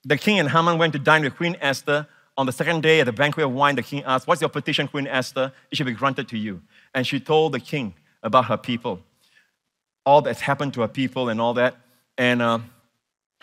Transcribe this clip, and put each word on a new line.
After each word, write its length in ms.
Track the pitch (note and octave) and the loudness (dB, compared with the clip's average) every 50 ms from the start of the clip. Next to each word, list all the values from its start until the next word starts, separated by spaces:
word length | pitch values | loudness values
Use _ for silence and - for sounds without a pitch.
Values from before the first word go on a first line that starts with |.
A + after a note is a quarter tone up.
| _ | _
the 120 | C3 D3+ | -2 -2
king 220 | C3+ - G#3 G#3 F#3+ | 0 2 2 2 2
and 100 | D3+ C3+ | 2 2
Haman 300 | D#3 E3 E3 F3 E3+ D#3+ | 2 2 2 4 2 2
went 140 | E3+ D#3+ | 2 0
to 60 | D3+ D3 | 0 0
dine 240 | C3 D#3 D#3 D#3 | 2 4 4 4
with 140 | D3+ C3 - | 2 -2 -4
Queen 200 | - E3+ E3+ F3 - | -4 -4 -4 -4 -2
Esther. 460 | C#3+ C#3 C3+ - - D3+ C#3+ D3 D3 - _ _ _ _ _ | -2 -2 -2 -2 -2 -2 -2 -2 -2 -6 _ _ _ _ _
On 100 | C#3 C3+ | -2 -2
the 60 | B2+ | -2
second 300 | B2+ - D#3+ D#3 E3+ D#3+ | -2 -2 -2 -2 -2 0
day 180 | D3+ D#3+ D#3+ D#3+ | 2 4 4 4
at 60 | C3+ | 4
the 60 | B2 | 2
banquet 320 | A2 A#2+ C#3+ D3 C#3 D#3+ D3+ | 0 0 0 0 0 -2 -2
of 80 | C3+ | -2
wine, 220 | B2 C3+ C#3+ C#3+ C#3+ | 0 2 2 2 2
the 80 | B2 | 0
king 200 | A#2 - C#3+ C#3+ C3+ | -4 -6 -8 -8 -2
asked, 220 | C3+ C3 B2+ - | 0 -2 0 2
"What's 140 | - F3 - | 0 0 0
your 100 | D#3 C#3 | 0 -4
petition, 380 | - D#3 - D#3 D3 - D3 C3 | -4 -4 -4 -2 -2 -2 -4 -4
Queen 180 | - C#3+ C#3 | -6 -6 -6
Esther? 460 | B2+ C3+ C3 B2+ - - C3 C3 C3+ - _ _ _ | -2 -2 -2 -2 -2 -4 -4 -4 -4 -6 _ _ _
It 60 | - | -6
shall 100 | - D3 | -4 -4
be 60 | B2+ | -4
granted 360 | A#2 G2+ C#3 C#3 C3 - A2 - | -2 -2 -2 -2 -2 -2 -8 -6
to 100 | A2+ A2 | -8 -6
you." 240 | G#2+ G#2+ F#2+ F2 - _ _ _ _ _ - | -6 -6 -8 -10 -14 _ _ _ _ _ -6
And 120 | C3 B2+ | -4 -4
she 120 | - C#3 C3+ | -2 -4 -6
told 320 | - - D3+ D#3 D#3+ D#3+ | -2 2 2 2 2 2
the 80 | C3+ A#2+ | -2 -6
king 340 | - - - C#3+ A#2+ G2+ F2 _ _ _ _ _ | -6 -6 -6 -6 -6 -8 -10 _ _ _ _ _
about 240 | - A2 G#2 - B2+ | -4 2 2 2 4
her 100 | - A2 | 4 -2
people, 440 | G#2 - B2+ A#2+ A2+ - A#2+ F#2 F2+ - _ _ _ _ _ _ _ _ _ _ _ _ _ _ _ _ _ _ _ _ | -4 -2 -6 -6 -6 -6 -8 -10 -10 -14 _ _ _ _ _ _ _ _ _ _ _ _ _ _ _ _ _ _ _ _
all 160 | C#3 C#3+ D3+ | 6 6 6
that's 180 | C#3+ C3 A#2 - | 6 2 -4 -4
happened 340 | - C#3+ C#3 - D3 C#3 - | -2 -2 -2 -2 -2 -4 -2
to 80 | A#2+ | -2
her 60 | A2+ G#2 | -4 -2
people 400 | - C3+ C3 B2+ - C3+ B2+ A#2+ | -2 -4 -4 -2 -2 -4 -2 -2
and 120 | A2 A2+ | 0 0
all 140 | A#2 A#2+ A#2 | 0 0 2
that. 220 | B2 B2 B2+ - _ _ _ _ _ _ _ _ | 2 0 0 0 _ _ _ _ _ _ _ _
And, 240 | - B2 B2 B2 A#2+ | 0 2 2 2 2
uh, 200 | A#2+ A#2 A#2 A2+ A2+ - _ _ _ _ _ _ _ _ _ _ _ _ _ _ | 2 0 0 -2 -4 -12 _ _ _ _ _ _ _ _ _ _ _ _ _ _